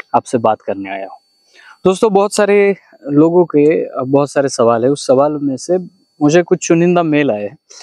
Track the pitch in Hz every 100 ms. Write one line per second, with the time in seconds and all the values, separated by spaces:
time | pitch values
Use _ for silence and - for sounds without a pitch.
0 | - 123 - 123 113 107 - 98 98 98
1 | 95 - _ _ _ _ - - 185 190
2 | 226 196 202 - 208 202 202 196 _ _
3 | - 143 160 170 175 151 147 165 - -
4 | 131 139 143 147 139 - 117 117 123 143
5 | - 131 147 151 143 131 - 180 180 _
6 | _ _ 147 165 175 180 - 170 175 175
7 | 165 147 143 107 104 - _ -